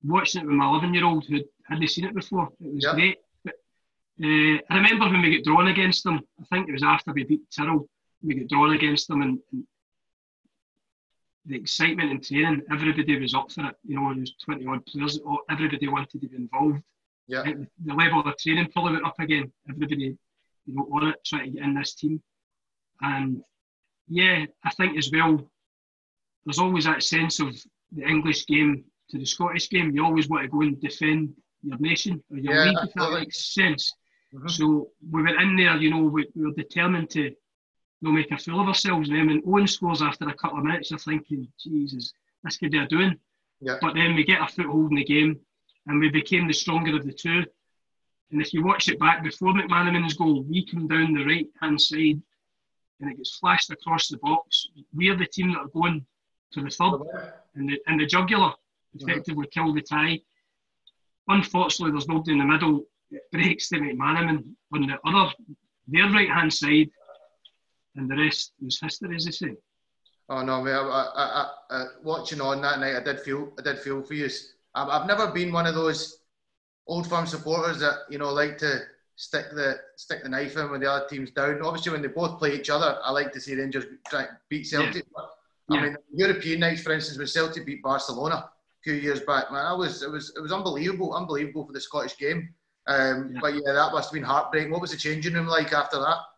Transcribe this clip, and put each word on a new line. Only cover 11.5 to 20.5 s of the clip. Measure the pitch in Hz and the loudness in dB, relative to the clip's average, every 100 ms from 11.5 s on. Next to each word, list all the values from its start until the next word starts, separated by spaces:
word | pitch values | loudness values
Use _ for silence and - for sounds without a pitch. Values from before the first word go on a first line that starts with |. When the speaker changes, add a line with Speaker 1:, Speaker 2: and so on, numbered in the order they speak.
| 131 | -8
Speaker 1:
excitement | - - 160 156 151 | -6 0 0 2 -2
in | 135 | -4
training, | - 139 160 147 - | -2 0 2 2 -2
everybody | 147 156 151 147 143 | -2 0 0 0 0
was | 131 | 0
up | - - | -2 -4
for | - 143 | -6 -8
it. | - - | -8 -8
You | 139 | -4
know, | 135 | -2
there | 131 | -4
was | 127 - | -8 -12
twenty | - 147 127 | -10 -8 -6
odd | 131 - | -8 -8
players, | 143 147 151 147 | -6 -4 -4 -4
oh, | 147 - | -6 -4
everybody | 147 156 143 143 | -2 -2 -2 -2
wanted | 135 139 - | -2 -4 -8
to | 123 | -10
be | 127 | -8
involved. | 120 151 151 143 - _ _ _ - | -6 0 2 2 -6 _ _ _ -8
Speaker 2:
Yeah. | 131 | -4
Speaker 1:
I | |
think | 147 147 139 _ | -4 -6 -10 _
the | 156 | -6
level | 170 170 160 | 2 4 4
of | 143 | 0
the | 143 | -4
training | 156 160 165 | 0 2 2
probably | - 170 | 0 0
went | 156 151 | 0 -2
up | - | -4
again. | 156 151 135 _ - | -2 0 -2 _ -14
Everybody, | 143 147 143 135 - _ _ _ | -6 -4 -2 -4 -6 _ _ _